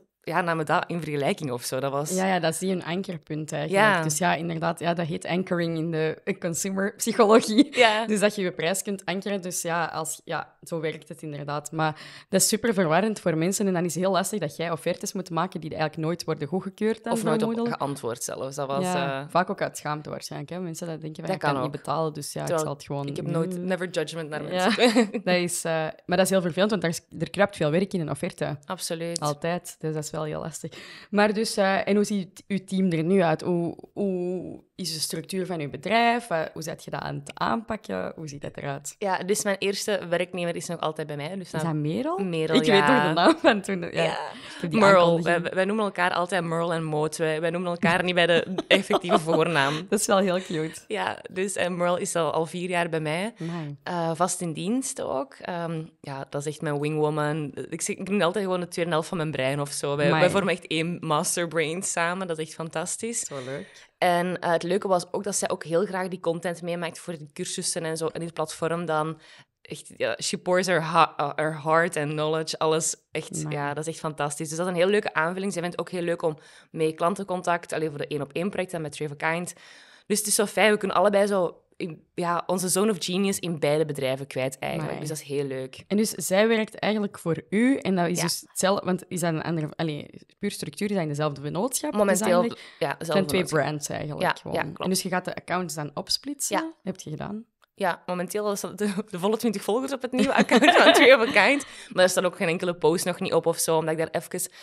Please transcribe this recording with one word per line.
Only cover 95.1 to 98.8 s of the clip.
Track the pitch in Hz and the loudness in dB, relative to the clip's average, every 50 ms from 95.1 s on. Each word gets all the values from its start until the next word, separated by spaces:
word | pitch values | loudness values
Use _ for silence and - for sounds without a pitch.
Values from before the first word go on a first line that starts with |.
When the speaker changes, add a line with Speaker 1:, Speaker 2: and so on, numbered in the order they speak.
| 185 180 180 | -2 -2 -2
Speaker 2:
de | 175 - | -4 -6
accounts | - - - 170 180 185 165 151 | -8 -6 -4 -2 -2 -2 -4 -6
dan | 160 147 143 - | -8 -8 -8 -8
opsplitsen? | - 190 - - - - 269 285 285 - - 202 190 | -6 -4 -2 -2 -2 -4 -6 -8 -6 -4 -2 0 0
Speaker 1:
Ja. | 320 320 330 _ - | -2 -2 -6 _ -8
Speaker 2:
Heb | - - - | -8 -8 -8
je | - 151 | -8 -10
gedaan? | 151 139 139 - 202 220 233 _ _ _ _ _ _ | -8 -8 -6 -8 -8 -10 -12 _ _ _ _ _ _
Speaker 1:
Ja, | - 196 175 165 - - | -2 0 0 0 -2 -4
momenteel | - 180 175 175 175 - 208 208 208 | -6 -4 -4 -4 -4 -4 -2 -2 -2
is | 202 202 | -2 -2
dat | - 180 - | -4 -8 -6
de, | 185 | -4